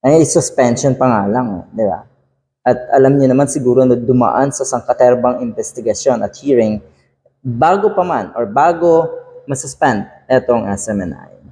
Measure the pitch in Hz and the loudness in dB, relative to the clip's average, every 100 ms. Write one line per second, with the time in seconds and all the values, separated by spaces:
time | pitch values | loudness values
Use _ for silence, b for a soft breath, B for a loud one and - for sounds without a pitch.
0 | 131 160 151 - - - 123 120 139 127 | 4 4 4 0 -2 0 0 2 -2 0
1 | 131 113 98 113 123 92 - - 107 87 | 0 0 0 -2 -4 -8 -12 -4 -4 -4
2 | - _ _ _ _ _ 123 120 - 139 | -10 _ _ _ _ _ -2 -2 0 4
3 | 135 139 135 131 143 151 123 123 127 120 | 4 4 2 2 0 0 0 2 4 2
4 | 117 127 117 - 139 - 135 123 - 123 | 2 2 2 0 -2 -2 -6 -6 -4 2
5 | 123 123 123 123 120 107 110 - 110 104 | 4 4 0 -2 -6 -8 -10 -8 -6 -2
6 | 143 120 101 - 139 127 110 107 - b | -2 -2 -4 -8 0 2 2 -2 -10 b
7 | b b _ _ 131 117 160 196 208 202 | b b _ _ -10 -2 2 2 0 -2
8 | 180 143 92 - 117 104 160 170 170 165 | -2 -4 -6 -6 -4 0 0 2 2 2
9 | 165 - - - - 139 139 - 147 107 | 2 -6 -16 -20 -10 -8 -8 -2 0 0
10 | 98 - _ 131 - 120 107 98 - 104 | -6 -14 _ -2 2 -2 -2 -6 -4 -4
11 | 90 - - - 110 | -6 -10 -18 -20 -20